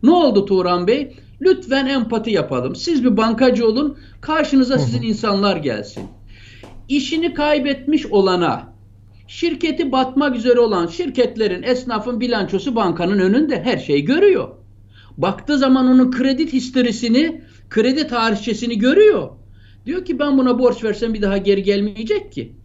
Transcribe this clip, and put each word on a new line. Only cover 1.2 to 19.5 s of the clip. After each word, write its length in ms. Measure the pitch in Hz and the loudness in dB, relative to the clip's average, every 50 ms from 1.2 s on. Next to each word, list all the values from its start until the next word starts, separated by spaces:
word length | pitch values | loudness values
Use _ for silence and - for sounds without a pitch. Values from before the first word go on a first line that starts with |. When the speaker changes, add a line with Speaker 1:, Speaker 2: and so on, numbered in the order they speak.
| - - - - | -20 -20 -16 -2
Speaker 1:
Lütfen 440 | 277 370 370 - - - 262 269 277 | 2 2 2 2 0 -2 -2 -2 0
empati 460 | 262 277 262 226 208 226 220 220 233 | 0 -2 -2 -2 -2 -4 -4 -2 -2
yapalım. 440 | 214 175 143 - 139 123 120 - - | -2 -2 -2 -2 -4 -4 -4 -4 -6
Siz 280 | - - 339 339 277 233 | -6 -4 -2 -2 0 2
bir 140 | 254 208 202 | 2 2 2
bankacı 500 | 220 226 233 220 262 262 247 247 240 220 | 0 0 2 2 2 2 4 4 2 2
olun, 300 | 220 247 302 294 - - - - - - | 2 0 -2 -4 -6 -8 -18 -20 -20 -18
karşınıza 540 | - - 311 311 294 302 277 269 254 247 269 | -8 -4 -2 -2 0 2 2 2 2 2 2
Speaker 2:
Hı 40 | 247 | 0
hı. 40 | 139 | 0
Speaker 1:
sizin 180 | 120 113 123 | 0 -2 -2
insanlar 560 | 226 226 214 214 - 220 202 196 202 202 185 165 | -2 -4 -4 -2 -2 -2 0 0 0 0 0 -2
gelsin. 460 | 151 139 113 104 104 - - - 98 95 - - - - - - - - - - - - - - - - | -2 -4 -6 -6 -8 -10 -12 -14 -14 -14 -16 -20 -20 -20 -20 -20 -20 -20 -20 -20 -20 -20 -20 -20 -10 -4
İşini 440 | 269 294 262 - 349 320 330 339 - | -2 -2 -2 -2 -4 -2 -2 -2 -2
kaybetmiş 720 | - 294 302 302 294 254 285 277 269 - - 311 311 - | -2 0 0 0 0 0 -2 -4 -4 -2 0 0 0 0
olana, 680 | - - 202 190 190 185 180 170 151 117 - - - - - - - - - - - - - - - | 0 2 2 2 4 2 2 0 0 -2 -4 -8 -14 -20 -20 -20 -20 -20 -20 -20 -20 -20 -20 -20 -20
şirketi 640 | - - - 339 311 - - 320 302 - 330 277 | -10 -4 -4 -4 -4 -2 -4 -4 -2 -2 -4 -2
batmak 440 | 247 262 262 254 254 269 294 285 247 | 0 0 0 0 0 -2 -2 0 -2
üzere 240 | 233 214 247 240 240 | -2 2 2 4 4
olan 280 | 240 226 208 180 170 165 | 4 2 2 0 -2 -4
şirketlerin, 760 | - - 359 294 - - 247 220 - 214 220 202 180 185 - | -4 -6 -6 -6 0 0 -2 -2 0 -2 -2 -2 -2 -4 -2
esnafın 560 | 220 247 247 254 254 233 208 - 247 240 220 | -2 -2 -2 -2 -4 -6 -6 -4 -4 -6 -4
bilançosu 560 | 240 240 240 214 190 - - 190 - 277 247 | -2 -2 -2 -2 -2 -2 -4 -4 -4 -2 -2
bankanın 440 | 226 214 180 160 165 175 175 202 202 | 0 0 0 -2 -2 -2 -2 0 2
önünde, 440 | 185 185 202 254 311 302 294 180 - | 2 2 2 2 2 0 -2 -2 -2
her 140 | 247 226 - | -2 -4 -4
şeyi 280 | - - 147 143 143 | -2 -2 -2 -2 0
görüyor. 440 | 160 269 320 392 415 370 - - - - - - - - - - - - - - - - - | 0 0 4 4 4 4 2 -2 -6 -12 -20 -20 -20 -20 -20 -20 -20 -20 -20 -20 -20 -8 -4
Baktığı 400 | 139 185 196 - - - 294 277 | -2 -2 -2 -4 -4 -2 0 0
zaman 300 | 262 269 262 262 254 254 | 4 4 4 4 4 6
onun 240 | 254 254 254 254 | 6 6 6 4
kredi 420 | 254 - 262 269 269 254 320 - - | 2 0 0 0 0 0 -2 -2 -2
historisini, 880 | 262 - - - 262 247 240 214 - 240 240 226 254 311 330 320 - - - - - - - | -4 -4 -2 0 0 0 0 0 -2 -2 2 2 2 2 2 -2 -8 -14 -20 -20 -20 -20 -4
kredi 380 | - 214 226 247 262 294 311 - | 0 0 2 2 2 0 -2 -2
tarihçesini 680 | 247 240 226 226 220 196 - 247 220 - 247 233 233 208 | -2 -2 0 0 -2 -2 -2 -4 -6 -4 -4 -4 -2 0
görüyor. 520 | 208 254 294 381 427 427 370 220 151 127 - - - - | 2 4 6 6 6 6 6 4 -2 -6 -12 -20 -20 -20